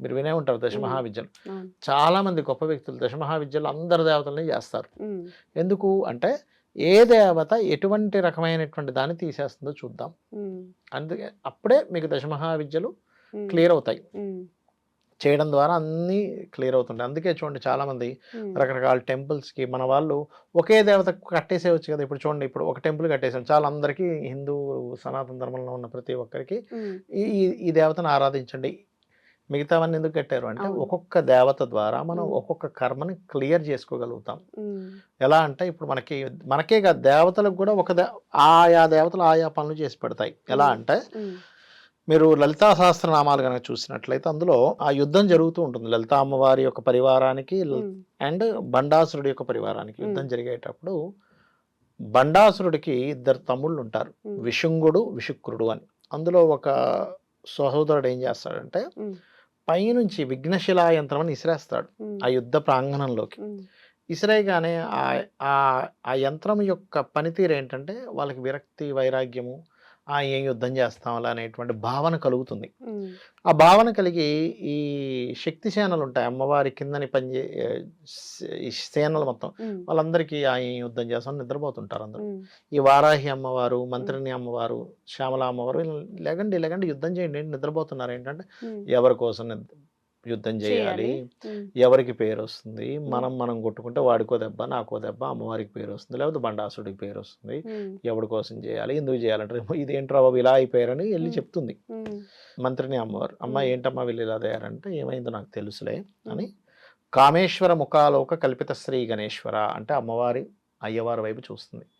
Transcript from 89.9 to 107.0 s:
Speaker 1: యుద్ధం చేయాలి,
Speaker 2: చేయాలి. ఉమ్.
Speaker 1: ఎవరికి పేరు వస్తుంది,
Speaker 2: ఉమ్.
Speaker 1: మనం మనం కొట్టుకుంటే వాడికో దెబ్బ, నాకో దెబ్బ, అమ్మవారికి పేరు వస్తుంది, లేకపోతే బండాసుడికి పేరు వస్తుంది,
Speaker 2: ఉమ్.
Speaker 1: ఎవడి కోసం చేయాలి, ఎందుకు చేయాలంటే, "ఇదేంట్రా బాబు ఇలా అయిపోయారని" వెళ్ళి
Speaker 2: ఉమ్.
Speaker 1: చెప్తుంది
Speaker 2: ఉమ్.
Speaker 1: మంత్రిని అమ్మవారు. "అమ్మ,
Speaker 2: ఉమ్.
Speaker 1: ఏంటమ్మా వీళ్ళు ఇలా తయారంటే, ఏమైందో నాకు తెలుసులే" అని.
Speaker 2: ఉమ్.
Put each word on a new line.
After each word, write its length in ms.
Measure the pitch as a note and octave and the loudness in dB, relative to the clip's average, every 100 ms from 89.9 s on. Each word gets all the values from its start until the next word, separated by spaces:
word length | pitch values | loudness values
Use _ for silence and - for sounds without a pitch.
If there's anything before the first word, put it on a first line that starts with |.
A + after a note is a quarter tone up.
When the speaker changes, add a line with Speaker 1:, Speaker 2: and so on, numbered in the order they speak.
| _ _ _ A#2+ | _ _ _ -8
Speaker 1:
యుద్ధం 340 | A2+ A2 A2 | -6 -6 -4
చేయాలి, 420 | G#2+ A2+ A2 F#3 | -2 0 0 -2
Speaker 2:
చేయాలి. 260 | A2+ C3+ B2 _ A3 | -4 -4 -8 _ -14
ఉమ్. 220 | G#3 G3+ B2+ | -12 -8 4
Speaker 1:
ఎవరికి 380 | B2 C3 B2 | 6 6 4
పేరు 280 | A2+ A2 A2 | -2 -2 -4
వస్తుంది, 560 | A2 - A2+ A2 A#2 D3 | -8 -12 -16 -12 -10 -8
Speaker 2:
ఉమ్. 140 | D3+ | -6
Speaker 1:
మనం 260 | B2 B2+ C3 | -6 -4 -6
మనం 240 | B2 A#2 | -6 -4
కొట్టుకుంటే 380 | A2 G#2+ A#2 B2 | -6 -8 -8 0
వాడికో 380 | C3 A#2 A2+ A#2+ | 2 2 2 -4
దెబ్బ, 260 | A2 G2+ | -4 -8
నాకో 360 | B2 B2+ A2+ A2+ | -8 -6 -8 -8
దెబ్బ, 260 | A2 A2+ C3+ | -10 -8 -8
అమ్మవారికి 480 | A#2+ A2 A2+ G#2 | -8 -8 -10 -10
పేరు 180 | - G#2 | -12 -12
వస్తుంది, 280 | G#2 - B2 | -14 -12 -6
లేకపోతే 200 | C#3+ D#3 | -4 -4
బండాసుడికి 580 | A#2 G#2+ G#2 - G#2 F#2+ | -6 -6 -8 -10 -14 -12
పేరు 220 | G2+ G#2 | -12 -12
వస్తుంది, 380 | G2+ _ G#2+ C3+ | -16 _ -12 -12
Speaker 2:
ఉమ్. 400 | A3 G#3+ G3 F#3+ A#2+ | -10 -12 -12 -8 -6
Speaker 1:
ఎవడి 220 | A2 A2 | -4 -4
కోసం 380 | A2+ - A2 A2 | -4 -6 -10 -10
చేయాలి, 300 | A2 A2 D3 | -8 -4 -4
ఎందుకు 200 | C#3 B2+ | -2 -2
చేయాలంటే, 600 | A2+ G#2+ G#2 A#2 A2 D#3+ | 0 -2 -4 -8 -6 -6
"ఇదేంట్రా 460 | C#3 C#3+ C3+ C3+ | -4 -6 0 4
బాబు 160 | C3 B2+ | 6 6
ఇలా 140 | B2 | 6
అయిపోయారని" 520 | C3+ B2+ B2 A#2+ C3 | 6 4 2 0 -2
వెళ్ళి 260 | G3+ F#3 E3 | -2 -2 -4
Speaker 2:
ఉమ్. 80 | D#3+ | -6
Speaker 1:
చెప్తుంది 400 | - F3 A#2+ G2+ - | -6 -6 -8 -10 -14
Speaker 2:
ఉమ్. 320 | A3+ A3 G#3 G3+ _ _ - | -14 -12 -12 -16 _ _ -8
Speaker 1:
మంత్రిని 380 | B2+ C3 C3 C3+ | -6 -4 -6 -4
అమ్మవారు. 400 | A2 G#2 - - | -6 -6 -8 -8
"అమ్మ, 180 | B2 C3+ | -8 -4
Speaker 2:
ఉమ్. 60 | C3 | -2
Speaker 1:
ఏంటమ్మా 380 | B2+ B2+ B2+ | -2 -4 -4
వీళ్ళు 180 | B2 A#2 | -6 -6
ఇలా 160 | A2 A2 | -6 -4
తయారంటే, 600 | A#2 - - G#2+ G3+ E3 | -6 -6 -10 -14 -10 -10
ఏమైందో 320 | C3 C3 A#2+ | -8 -8 -8
నాకు 220 | A2 G2 | -10 -12
తెలుసులే" 540 | - G#2 - - B2+ G3+ _ A3 | -12 -12 -10 -10 -10 -12 _ -14
అని. 120 | G#3+ | -10
Speaker 2:
ఉమ్. 80 | G#3 - _ _ _ _ | -10 -14 _ _ _ _